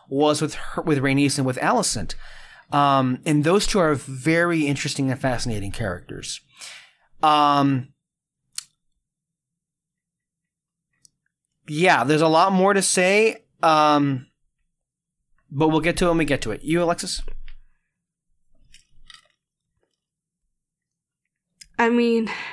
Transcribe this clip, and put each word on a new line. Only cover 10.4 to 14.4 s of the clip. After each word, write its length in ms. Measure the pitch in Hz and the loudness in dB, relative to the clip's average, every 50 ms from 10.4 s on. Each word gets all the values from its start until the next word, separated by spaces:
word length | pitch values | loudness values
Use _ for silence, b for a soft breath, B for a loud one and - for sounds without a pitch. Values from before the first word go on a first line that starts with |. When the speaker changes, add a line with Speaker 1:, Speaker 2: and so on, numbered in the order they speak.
| _ _ _ _ _ _ _ _ _ _ _ _ _ _ _ _ _ _ _ _ _ _ _ _ _ 151 | _ _ _ _ _ _ _ _ _ _ _ _ _ _ _ _ _ _ _ _ _ _ _ _ _ -8
Speaker 1:
yeah, 360 | 151 156 180 180 156 120 120 | -2 0 2 4 4 2 4
there's 180 | 139 156 151 | 2 2 4
a 60 | 165 160 | 4 4
lot 240 | 160 165 185 190 | 4 4 4 4
more 200 | 190 180 185 196 196 | 4 2 4 4 2
to 80 | 196 | 2
say, 600 | 185 - - 190 180 185 202 214 226 220 - - _ _ _ - | 0 0 0 2 2 2 4 4 2 2 0 -4 _ _ _ -2
um, 640 | 170 160 156 151 151 151 147 147 143 139 135 131 - _ _ _ | 0 2 4 4 4 4 4 2 2 0 -2 -6 -8 _ _ _